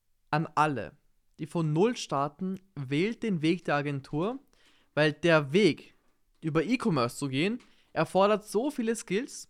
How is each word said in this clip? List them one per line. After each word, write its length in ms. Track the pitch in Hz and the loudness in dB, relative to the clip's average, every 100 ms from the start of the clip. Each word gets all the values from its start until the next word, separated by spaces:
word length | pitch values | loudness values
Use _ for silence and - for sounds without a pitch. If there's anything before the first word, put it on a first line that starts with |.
| _ _ _ | _ _ _
an 160 | 147 - | -2 0
alle, 380 | - 151 123 82 - _ _ _ - | 0 0 0 -8 -14 _ _ _ -14
die 80 | 151 | -8
von 260 | 165 156 | -4 0
Null 240 | 151 226 233 | 2 2 0
starten, 640 | - 139 147 - 185 190 - | -4 -2 -4 -4 -10 -10 -12
wählt 480 | - 131 143 208 226 | -12 -4 -2 -2 -2
den 180 | 226 170 | -4 0
Weg 240 | 156 180 | 0 0
der 120 | - 147 | -2 -2
Agentur, 640 | 147 139 - 151 202 269 _ _ _ _ _ | -2 -6 -6 -4 -4 -6 _ _ _ _ _
weil 220 | 143 151 | 0 2
der 400 | 147 175 156 139 | 2 4 4 4
Weg, 420 | 180 185 - - _ _ _ _ _ | 4 4 2 -6 _ _ _ _ _
über 200 | 156 156 | -2 0
E-Commerce 540 | 151 247 226 147 120 - | 0 0 2 2 0 -2
zu 140 | 143 | -4
gehen, 280 | 131 190 247 - _ _ | 0 0 -2 -10 _ _
erfordert 500 | 147 156 185 202 208 | -2 0 2 2 2
so 260 | - 202 285 | -2 -2 -2
viele 240 | 269 226 | -2 -2
Skills, 540 | 226 - 190 285 - | -4 -4 -4 -4 -10